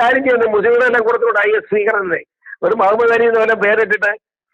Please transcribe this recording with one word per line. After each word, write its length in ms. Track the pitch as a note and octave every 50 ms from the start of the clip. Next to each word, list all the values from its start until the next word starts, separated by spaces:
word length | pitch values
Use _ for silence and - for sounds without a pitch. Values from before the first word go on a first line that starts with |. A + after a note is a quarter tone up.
| A#3
കാര്യം 180 | B3 C4 C4+ C4+
ചെയ്യുന്നത്, 260 | C4 B3 A3+ A#3 A3 G#3
മുസ്ലിങ്ങളുടെ 340 | G#3 F#3 A#3 A#3+ A#3+ B3+ B3
എല്ലാം 140 | A#3+ A#3+ G#3+
കൊടുത്തിട്ടുണ്ട് 340 | A3+ A#3+ A#3 A#3 A#3 G#3 G3+ G3+
ഐ 20 | G#3 A3
എസ് 100 | G#3 G#3+
സ്പീക്കർ 280 | - G3+ G#3+ G3+ G#3+ A3 G#3
തന്നെ. 220 | G3 F3+ E3 D3 - _ _ _ - - - - -
ഒരു 80 | F3+ A3 A3+
മുഹമ്മദ് 340 | G3 G3 G#3+ A#3 A#3+ A#3 A#3
അലി 100 | A3+ A#3 A#3
എന്ന് 100 | A3+ A3+
വല്ല 140 | A3 A3 A3+ G#3+ G#3
പേരിട്ടിട്ട് 460 | G3+ G#3+ A3 A3 G3 G#3+ - G#3 G3+ G#3+ A3 _ _ _ _ _ _